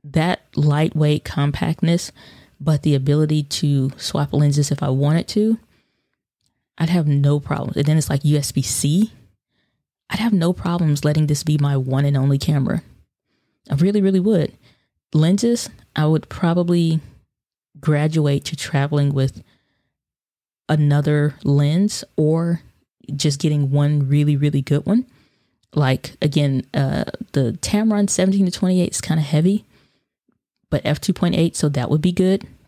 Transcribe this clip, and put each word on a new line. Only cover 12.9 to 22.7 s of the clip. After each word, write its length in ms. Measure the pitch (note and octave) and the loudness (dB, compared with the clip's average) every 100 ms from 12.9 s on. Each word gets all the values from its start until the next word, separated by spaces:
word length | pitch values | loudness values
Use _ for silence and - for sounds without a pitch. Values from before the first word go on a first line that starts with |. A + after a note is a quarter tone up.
| - _ _ _ _ _ _ - | -20 _ _ _ _ _ _ -6
I 40 | |
really, 260 | C#3 F3+ G#3 | 0 2 2
really 200 | G3 F#3+ | 2 2
would. 320 | F#3+ G3 D3 - _ _ _ _ _ | 2 0 -2 -8 _ _ _ _ _
Lenses, 560 | D3+ D#3+ G3 A#3 A#3+ - - _ - | 2 2 2 2 0 -4 -16 _ -2
I 100 | D3+ | 0
would 220 | D#3 - | 0 -2
probably 720 | - E3+ F3 F3 F3 E3 D#3+ - - _ _ _ _ _ D3 | -2 0 0 2 2 2 0 -4 -20 _ _ _ _ _ -6
graduate 640 | D3+ D3 D#3 D#3 D3 C#3+ - | -2 0 2 0 0 0 -4
to 100 | D3 | -10
traveling 560 | - C#3+ C#3+ D3 C#3+ | -4 -2 0 0 0
with 300 | C#3 C3 - - _ _ _ _ _ _ _ _ _ _ _ - | 0 -2 -4 -20 _ _ _ _ _ _ _ _ _ _ _ -2
another 680 | D3+ D3 C#3+ D3 D3 D3 - | 2 4 2 2 0 0 -2
lens 600 | - C#3+ C#3+ E3 G#3 - - - | 0 2 2 2 0 -4 -8 -2
or 440 | D3+ E3 E3+ E3+ - | 0 0 0 -4 -6